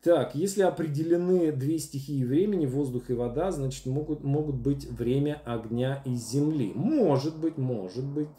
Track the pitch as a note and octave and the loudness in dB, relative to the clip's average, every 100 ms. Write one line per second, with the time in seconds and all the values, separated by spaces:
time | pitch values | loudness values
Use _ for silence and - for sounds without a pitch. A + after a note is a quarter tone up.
0 | E3+ E3+ A#2+ C#3 F#3+ G3+ F#3 - D#3 C#3+ | 6 4 4 0 -2 2 2 2 -2 -2
1 | D#3+ F3 F3+ F#3 D#3+ C#3 C3+ E3 D3+ C#3 | 2 2 4 4 4 0 0 -2 -4 -8
2 | C3+ C#3+ B2 C#3+ G#3 G3 C#3+ C3 C#3+ B2 | -4 -2 2 2 2 2 0 0 -2 -4
3 | - A#2+ A#2+ A#2+ F#3 D#3 C3+ B2+ C3 C3+ | -2 -2 -2 -2 -2 -2 -4 -4 -4 -4
4 | D3+ D3+ C#3 C#3+ D3+ C3 A#2+ C#3+ - A#2+ | -2 -4 0 0 0 -2 0 -2 -4 -4
5 | A#2+ C3+ C#3+ D3 - A#2 G#2+ A#2 C3 C#3 | 0 2 2 -2 -4 -6 -4 -2 0 -2
6 | C3+ B2 G#2+ C3 D3 D#3 G#2 F2 F#3 D#4 | -4 -4 -2 0 0 0 -2 0 0 4
7 | G3 C3+ D3 D#3+ D#3+ D#3 C3 A#2 F#2 A#2 | 4 4 0 -2 -4 -2 -2 -2 -6 -6
8 | C#3 C#3+ D3+ | -6 -4 -6